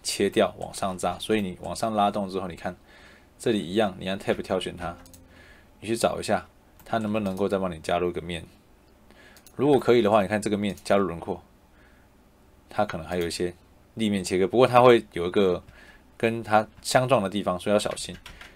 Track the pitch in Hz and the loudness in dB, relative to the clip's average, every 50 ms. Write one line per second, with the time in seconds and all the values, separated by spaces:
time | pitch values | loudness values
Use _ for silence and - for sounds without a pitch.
0 | - - - - 101 98 - 110 101 90 - - 82 85 - - - 98 92 87 | -8 -6 -2 0 0 2 2 2 2 2 0 -4 -12 -12 -8 -6 -6 -4 -4 -4
1 | - 92 87 90 - - 110 110 104 92 87 - 85 85 87 - - 113 110 107 | -4 -4 -4 -4 -4 -2 -2 -2 -2 -4 -8 -10 -10 -10 -6 -4 -4 -2 0 2
2 | 101 104 104 107 101 95 90 95 92 90 82 - - 95 87 - _ - - - | 2 2 2 0 -4 -4 -6 -6 -6 -8 -8 -10 -10 -10 -10 -10 _ -20 -20 -20
3 | - - - - - _ _ - - 127 113 104 85 78 90 107 110 101 90 92 | -20 -20 -20 -20 -20 _ _ -6 -2 0 0 0 -2 -2 0 0 0 0 -2 -6
4 | 90 92 95 98 - - 107 - 92 - 117 113 - 95 90 85 87 82 87 - | -6 -6 -6 -4 -4 -4 -4 -4 -4 -4 -4 -4 -4 -6 -8 -8 -10 -10 -10 -12
5 | - - - - - - - - - - - - - - _ _ - 98 113 110 | -16 -20 -20 -20 -20 -20 -20 -20 -20 -20 -20 -20 -20 -20 _ _ -6 -6 -2 0
6 | - 90 80 85 87 - 104 90 - - _ _ _ _ _ - - - - 113 | 0 -2 -2 -4 -4 -2 -2 -2 -4 -6 _ _ _ _ _ -20 -10 -6 -4 -4
7 | 110 104 104 110 104 98 95 92 101 98 101 95 95 92 85 80 78 - 90 87 | -2 -2 -2 -2 -2 -4 -2 -2 0 0 0 0 -2 -4 -6 -6 -4 -2 -2 0
8 | 90 87 85 - 80 85 87 85 85 - - _ _ _ _ _ _ _ _ _ | 0 -2 -2 -4 -8 -8 -10 -10 -12 -14 -20 _ _ _ _ _ _ _ _ _
9 | _ - - - - - - - - - - - 123 143 147 127 - - 117 123 | _ -20 -20 -20 -20 -20 -20 -20 -20 -16 -6 -2 2 2 2 4 4 4 4 4
10 | 110 101 107 110 98 92 107 104 104 113 104 98 104 104 90 87 - - 101 101 | 6 4 4 4 4 2 0 -2 -2 -2 -2 -2 -2 -4 -6 -6 -2 0 2 2
11 | 101 87 85 82 80 - 92 85 - _ _ _ _ _ _ _ - _ _ _ | 2 0 -4 -8 -8 -8 -8 -10 -12 _ _ _ _ _ _ _ -20 _ _ _
12 | _ _ _ _ _ _ _ _ _ _ _ _ _ _ - - 104 - - 87 | _ _ _ _ _ _ _ _ _ _ _ _ _ _ -4 -2 -2 -2 -4 -6
13 | 80 78 87 90 85 85 80 - 90 87 87 - _ _ - _ _ _ _ - | -8 -6 -4 -2 -2 -2 -2 -2 -4 -4 -4 -8 _ _ -20 _ _ _ _ -4
14 | 113 107 104 98 92 - 95 90 95 92 - 113 131 120 123 123 123 127 120 117 | -2 0 0 0 -2 0 0 2 2 2 4 4 4 6 6 8 8 8 8 8
15 | - - - - 85 90 90 104 101 92 90 87 - - - - - - - - | 4 0 -6 -4 -4 -2 0 2 2 2 2 0 -4 -10 -20 -20 -20 -20 -20 -20
16 | _ _ _ - - 113 113 117 113 101 107 107 110 - - - - - - 135 | _ _ _ -2 -2 -2 -2 -2 -2 2 2 2 2 0 -4 -12 -4 0 2 2
17 | 127 127 135 120 101 95 92 104 92 101 90 90 - 104 104 104 - - - - | 4 4 4 2 2 0 -2 -2 -2 -2 -2 -2 0 2 2 2 2 0 -4 -8
18 | - - 90 - - - - - - - - | -10 -12 -14 -16 -18 -20 -20 -20 -20 -20 -20